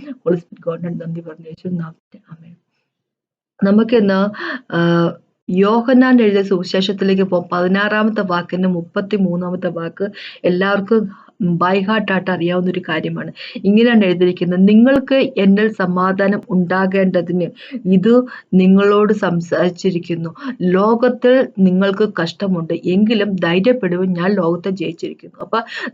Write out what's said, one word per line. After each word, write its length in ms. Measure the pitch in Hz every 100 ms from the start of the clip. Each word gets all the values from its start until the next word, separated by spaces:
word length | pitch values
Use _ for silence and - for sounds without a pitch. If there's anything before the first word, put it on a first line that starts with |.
| 285
ഹോളി 240 | 269 165 175
സ്പിരിറ്റ് 260 | - -
ഗോഡിനോട് 320 | 170 165 175
നന്ദി 260 | 170 165 165
പറഞ്ഞു, 260 | 170 156 165
യേശുവിൻ 300 | 165 185 180
നാമത്തിൽ. 440 | 160 160 _ - _
ആമേൻ. 260 | 165 165 175 _ _ _ _ _ _ _ _ _ _
നമുക്കിന്ന്, 600 | 196 208 226 240 202 190 202 208 339 269 -
ആ, 80 | 170 170 170 170 170 _ _ -
യോഹന്നാൻ 760 | 180 202 233 233 254 262 247
എഴുതിയ 200 | 214 196
സുവിശേഷത്തിലേക്ക് 800 | 196 185 180 190 196 196 196 190
പോകാം. 260 | 190 180 175
പതിനാറാമത്തെ 720 | 180 180 196 208 214 220 220
വാക്കിന്റെ 480 | 185 175 175 180 185
മുപ്പത്തിമൂന്നാമത്തെ 1000 | 180 170 202 196 208 185 175 180 180 185
വാക്ക് 380 | 170 165 - 202 208 - -
എല്ലാവർക്കും 580 | - 180 196 202 196 226 196 - - _ 175 170
by 180 | 175 196
heart 300 | 196 220 208
ആയിട്ട് 200 | 190 185
അറിയാവുന്ന 400 | 175 170 180 180
ഒരു 100 | 175
കാര്യമാണ്. 500 | 175 160 165 165 156 - - -
ഇങ്ങനെയാണ് 480 | 190 208 240 233
എഴുതിയിരിക്കുന്നത്, 640 | 190 175 180 180 175 180 196
"നിങ്ങൾക്ക് 500 | 214 247 277 262 269 240 -
എന്നിൽ 320 | 196 196 214
സമാധാനം 680 | 220 185 180 185 190 196 208 -
ഉണ്ടാകേണ്ടതിന് 960 | 185 175 185 190 196 190 175 170 180 170 - - 262 180
ഇത് 260 | 190 196 240 254 - _
നിങ്ങളോട് 580 | 185 185 190 202 208 208
സംസാരിച്ചിരിക്കുന്നു. 1160 | 214 190 170 170 165 180 175 196 170 175 170 165 - 277 -
ലോകത്തിൽ 840 | 180 185 208 233 247 254 247 262 254 -
നിങ്ങൾക്ക് 500 | 190 185 196 196 208
കഷ്ടമുണ്ട്, 600 | 196 170 - 196 180 165 165 -
എങ്കിലും 500 | 185 214 226 202 185
ധൈര്യപ്പെടുവിൻ, 760 | 170 175 214 254 185 175 185
ഞാൻ 180 | 175 185
ലോകത്തെ 360 | 202 165 175 196
ജയിച്ചിരിക്കുന്നു." 640 | 190 165 165 160 - 175 -
അപ്പൊ 200 | 175 220 226 - 285